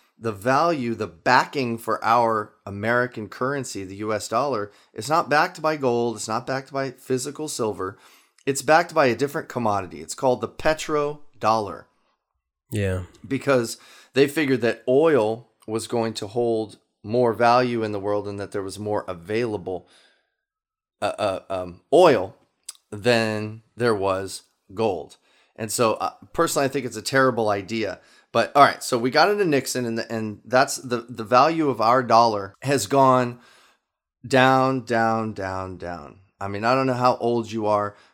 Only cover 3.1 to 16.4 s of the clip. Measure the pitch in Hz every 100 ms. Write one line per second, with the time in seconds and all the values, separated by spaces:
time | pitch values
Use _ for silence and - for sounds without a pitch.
3.1 | 117 101 - 127 143 127 104 95 98 107
4.1 | 107 - 113 143 117 101 _ _ - 110
5.1 | 160 131 147 180 180 156 156 131 120 120
6.1 | 107 - 113 127 135 135 135 135 123 -
7.1 | 131 143 139 151 - 110 92 92 113 -
8.1 | _ _ _ - 135 131 160 175 160 135
9.1 | 117 139 160 - 123 113 101 90 78 78
10.1 | - 131 117 110 - 156 156 - 151 147
11.1 | 147 - - 110 113 101 78 - _ _
12.1 | _ _ _ _ _ _ 107 98 92 90
13.1 | - 107 135 139 131 117 - - - _
14.1 | 127 143 160 139 127 113 - - 131 165
15.1 | 139 107 117 - _ - 110 107 120 113
16.1 | 110 101 120